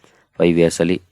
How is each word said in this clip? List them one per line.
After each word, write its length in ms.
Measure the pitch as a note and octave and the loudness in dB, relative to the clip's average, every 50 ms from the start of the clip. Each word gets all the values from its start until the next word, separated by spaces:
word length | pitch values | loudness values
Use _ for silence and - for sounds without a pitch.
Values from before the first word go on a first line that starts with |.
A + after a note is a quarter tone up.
| _ _ _ _ _ _ _ - | _ _ _ _ _ _ _ -2
ಫೈವ್ 200 | E2+ F2 E2+ E2+ | 0 0 2 2
ಇಯರ್ಸ್ 220 | E2+ E2 - - | 0 0 0 -2
ಅಲ್ಲಿ 220 | E2+ E2+ F2+ - - _ | -2 -2 -4 -6 -8 _